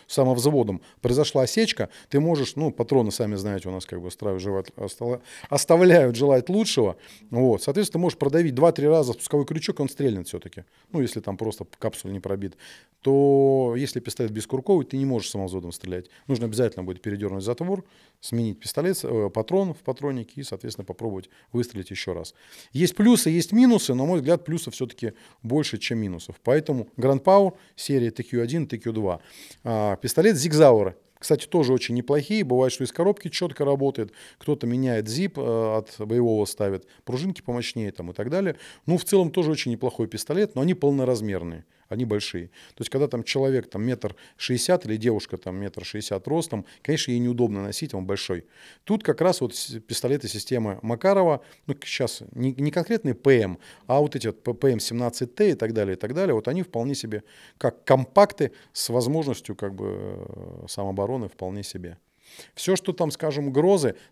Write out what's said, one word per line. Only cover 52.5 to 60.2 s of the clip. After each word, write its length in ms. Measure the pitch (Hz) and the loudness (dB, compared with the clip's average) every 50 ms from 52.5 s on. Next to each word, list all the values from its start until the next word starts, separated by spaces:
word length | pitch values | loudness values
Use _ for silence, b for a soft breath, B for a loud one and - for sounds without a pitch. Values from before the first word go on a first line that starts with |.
| 131 | -2
не 180 | 127 143 151 | -2 -2 -2
конкретный 440 | 147 180 165 - 233 220 - 143 120 | 0 -2 -2 0 -2 -2 0 -2 -4
П 260 | - - 139 135 120 | 2 6 6 6 6
М, 180 | 107 95 90 B B B B B B | 6 2 -2 B B B B B B
а 140 | - 127 143 | 0 2 2
вот 160 | 147 143 - | 2 2 -2
эти 100 | 135 117 | -4 -4
вот 160 | 113 104 - _ | -6 -6 -4 _
П-, 120 | 120 120 | -6 -6
П 180 | - - 139 123 | 0 2 2 2
М 80 | 107 | 2
семнадцать 540 | - - 113 117 123 120 117 - 131 120 - | -2 -4 -4 -2 -2 -4 -2 -4 -6 -6 -2
Т 160 | - 214 202 | 0 2 2
и 40 | 156 | 2
так 180 | 104 113 110 113 | 2 0 -2 0
далее, 240 | 110 104 98 92 | 0 0 -2 -2
и 20 | - | -4
так 140 | - 107 127 | -6 -6 -4
далее, 220 | 165 196 185 135 | -2 0 0 0
вот 120 | 110 - | 0 0
они 160 | - 139 180 180 | -2 -4 -4 -4
вполне 320 | - - 117 117 139 139 | -4 -4 -4 -2 -2 -4
себе 280 | - - 117 107 107 - b b b b b b | -6 -6 -8 -8 -8 -10 b b b b b b
как 280 | _ - 127 - - _ | _ -2 -2 -2 -2 _
компакты 680 | - 135 131 131 - - 202 202 202 - - 151 123 b b b b b | 4 4 4 4 2 6 6 6 6 4 -2 -2 -4 b b b b b
с 180 | - - - | -8 -6 -2
возможностью 680 | 117 123 120 120 147 160 156 139 120 - - - 104 | 0 0 0 2 0 0 0 -2 -4 -6 -8 -12 -10
как 180 | - - 98 98 | -8 -8 -8 -8
бы, 120 | 95 101 98 | -6 -8 -8
э, 800 | 98 98 98 98 95 92 | -6 -8 -8 -10 -10 -12